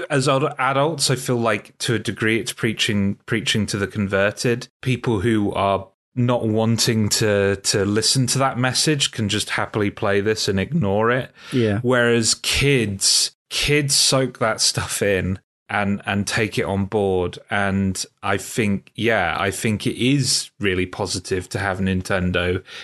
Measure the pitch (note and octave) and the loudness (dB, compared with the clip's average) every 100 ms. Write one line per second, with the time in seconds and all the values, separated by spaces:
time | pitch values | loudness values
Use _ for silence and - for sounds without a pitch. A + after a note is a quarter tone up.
0 | F3 D3 C3 C3+ C#3+ - C3 C#3 C#3+ D#3 | -4 -2 2 2 0 -2 -2 0 0 0
1 | - C3 - B2 A2+ G#2+ - - - A2+ | -2 -2 0 0 2 0 -4 -8 -2 -2
2 | A2 F#2+ A2 A2 F#2+ - A#2+ G#2+ - G#2 | -2 -2 0 0 -2 -4 -4 -2 0 2
3 | G2 G2 - A#2 - A2+ G2 G#2+ G2 G#2+ | 0 -2 -4 -4 0 -2 0 -2 -4 -2
4 | G2 G2 G2+ G#2 C3 A#2+ - _ - A#2+ | 0 2 2 0 -2 -2 -4 _ -4 -2
5 | - A2 A#2+ A2 G2+ - G2 F#2+ G2 _ | 0 0 2 2 0 0 2 0 -2 _
6 | _ - A#2+ B2 A2 G#2+ A2 A#2 - A2 | _ -2 0 2 0 2 2 2 2 2
7 | G#2 - A2 G2+ G2 G2 - G#2+ G2 G#2 | 0 0 2 4 2 0 0 0 2 2
8 | A2 C3+ B2 C3 C3+ B2+ B2+ A#2+ - D3+ | 2 2 0 2 0 0 -2 0 0 0
9 | - - G#2 G#2 - - G#2 A2+ G2+ - | -2 -2 -2 -2 -2 -4 -2 0 -2 -2
10 | G#2+ G2 G2+ A2 - F#2+ F#2+ D#3+ G2+ G2+ | 0 2 2 0 0 0 0 0 0 0
11 | A2+ B2+ B2 - - C3 A2+ G2 A#2+ B2 | 2 0 -4 -12 -4 0 2 2 2 2
12 | A#2+ A#2 A2 - - - C#3 C3+ G#2+ G2 | 4 4 2 -2 -2 0 2 2 2 0
13 | - - - - - - - D3 C#3+ - | 2 2 0 -6 -10 -4 0 2 2 2
14 | - C3 C3 - A2+ A2 - - F#2 - | 2 2 0 0 -2 0 0 -2 -4 -2
15 | G2+ F#2+ F2+ F#2+ _ _ - G#2 G2+ G2+ | 2 2 0 -2 _ _ -6 -2 0 -2
16 | - G2+ G2+ - G#2+ - D#2+ G2 G2 A2 | -2 -2 -2 0 -2 -2 -2 0 0 0
17 | G2 F#2 F2 - - G#2 G2+ G2 G2 F#2 | 2 2 0 -4 -6 -2 0 0 0 -2
18 | - _ G2 G2+ - - G#2+ G2 - - | -6 _ -4 -4 -4 -2 0 -2 -6 -4
19 | G#2+ A2 F2 D#2 G2 - A#2+ G#2 - - | 0 2 2 0 -2 -2 -2 0 -2 0
20 | A#2+ C#3+ C#3 - - - G2+ F#2 F#2 - | 2 2 2 0 -4 -4 -2 0 -2 -2
21 | G2 G2 - F#2 F2+ G2+ G2 F#2+ F#2+ F#2 | -4 -4 -4 -6 -4 -4 -2 -2 0 0
22 | - G2 F2+ F2+ F2+ F2+ - - | 0 -2 0 0 0 -2 -4 -18